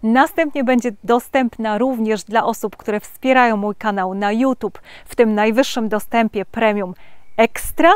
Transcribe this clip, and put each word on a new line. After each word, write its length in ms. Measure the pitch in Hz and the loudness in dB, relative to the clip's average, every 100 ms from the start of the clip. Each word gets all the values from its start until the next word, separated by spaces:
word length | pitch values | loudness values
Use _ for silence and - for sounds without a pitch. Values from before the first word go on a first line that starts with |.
Następnie 600 | 220 240 302 - 311 294 | 2 2 2 0 -2 -2
będzie 280 | 247 247 240 208 | 0 2 0 -8
dostępna 720 | 196 240 - 269 247 - 220 208 | 0 0 0 0 0 -2 -4 0
również 460 | 262 247 220 214 | -2 0 -2 -2
dla 200 | - 220 | 0 0
osób, 320 | 185 220 214 - | 0 -2 -6 -8
które 240 | - 208 | -6 -6
wspierają 560 | - - 262 254 240 214 | -6 -6 0 4 4 2
mój 180 | 208 | -2
kanał 400 | 202 220 196 185 | -4 -4 -2 -4
na 180 | 196 208 | -2 -2
YouTube 480 | 220 262 254 208 - - - | 0 0 -2 -6 -10 -20 -20
w 100 | - | -12
tym 200 | - 226 | 2 2
najwyższym 540 | 208 214 220 277 - 220 | 4 2 2 0 -2 -2
dostępie 560 | 208 - 233 226 214 | -4 -2 0 0 -2
Premium 500 | 185 - 220 208 185 180 - - - - | -6 0 0 0 -4 -10 -16 -18 -10 0
Extra. 560 | 226 - - - 330 | 0 0 -8 2 4